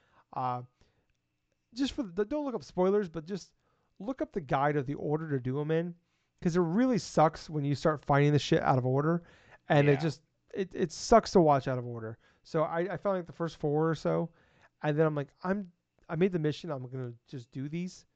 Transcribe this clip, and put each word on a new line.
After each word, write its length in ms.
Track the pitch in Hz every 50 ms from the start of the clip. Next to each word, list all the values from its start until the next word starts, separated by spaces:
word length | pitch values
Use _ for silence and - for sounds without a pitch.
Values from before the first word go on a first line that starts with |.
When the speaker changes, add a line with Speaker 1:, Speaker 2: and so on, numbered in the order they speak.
| _ _ _ _ _ - -
Speaker 1:
Uh, 280 | - 127 127 123 123 123 - _ _ _ _ _ _ _ _ _ _ _ _ _ _ _ _ _ _ _ _ -
just 180 | 233 277 254
for 100 | - -
the, 220 | 254 185 170 190 214
don't 200 | 208 294 302 294
look 100 | 277 226
up 100 | 196 135
spoilers, 440 | - - 180 185 190 202 208 208 170
but 160 | 156 170 151
just 260 | 165 202 175 - _ _ _ _ _ _ _ _ _ _ -
look 240 | 190 233 269 -
up 100 | 311 -
the 80 | - 202
guide 360 | 151 123 165 135 139 151 147
of 100 | 147 127
the 80 | 127 143
order 340 | - - 156 147 160 165 156
to 100 | 139 135
do 200 | 120 127 131 147
'em 100 | 151 151
in, 240 | 160 165 170 175 170 _ _ _ _ _ _ _ _ -
'cause 140 | - 180 156
it 40 | 180
really 380 | 175 160 165 220 254 262 247 185
sucks 520 | - - - 175 156 160 156 - - -
when 140 | 151 151 139
you 100 | 143 143
start 300 | - - 165 151 139 -
finding 280 | - 139 139 143 147
the 60 | 147 143
shit 240 | - - 165 165
out 160 | - 147 139 131
of 80 | 123
order, 360 | 127 131 139 147 160 170 170 170 - - - _ - - - _ -
and 200 | 165 147 143 147
it 40 | 143
Speaker 2:
Yeah. 60 | 135
Speaker 1:
just, 220 | 160 160 131 - _ _ _ _ _ _ -
it, 160 | - 190 185 -
it 180 | - 190 156
sucks 380 | - - - - 233 220 - -
to 80 | - 196
watch 280 | 165 151 143 135 - 135
out 100 | 131 127
of 80 | 120
order. 320 | 120 120 117 110 110 110 _ _ _ _ _ _
So 180 | - - 160
I, 320 | 151 - - 170 175 196 180
I 20 |
found, 220 | - - 202 190 185
like, 80 | 170
the 60 | -
first 260 | - - 170 160 - -
four 300 | - 147 143 151 160 165
or 40 | 156
so, 360 | - - 175 160 165 170 165 _ _ _ _ _ _ _ _ _ -
and 160 | - 151 147 147
then 80 | 151
I'm 80 | 156 151
like, 140 | 147 139 - _ _ -
"I'm, 260 | 180 196 208 196 175 _ _ _ _ _ _ _ -
I 80 | 175
made 160 | 156 185 185
the 60 | 180 170
mission. 320 | 151 151 143 - - 170
I'm 160 | 147 131 127 123
gonna 240 | 131 131 127 120 120 - _ -
just 220 | - 131 117 _
do 160 | - 135 131 147
these. 380 | 156 170 180 185 - - _ _ _